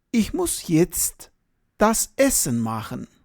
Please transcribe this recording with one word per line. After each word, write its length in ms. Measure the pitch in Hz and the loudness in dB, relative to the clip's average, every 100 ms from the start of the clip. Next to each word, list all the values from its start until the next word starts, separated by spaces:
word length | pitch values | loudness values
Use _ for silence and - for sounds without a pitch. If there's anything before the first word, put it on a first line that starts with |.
| _ | _
Ich 200 | 233 196 | 0 0
muss 360 | 330 349 - - | 0 -4 -4 0
jetzt 640 | 160 180 - - - - _ _ _ _ - | 2 2 0 -6 -6 -20 _ _ _ _ 0
das 300 | 214 220 - - | 2 2 -4 0
Essen 380 | 269 - 151 117 | 2 2 0 -2
machen. 520 | 113 110 110 123 - _ | -2 -4 -6 -10 -14 _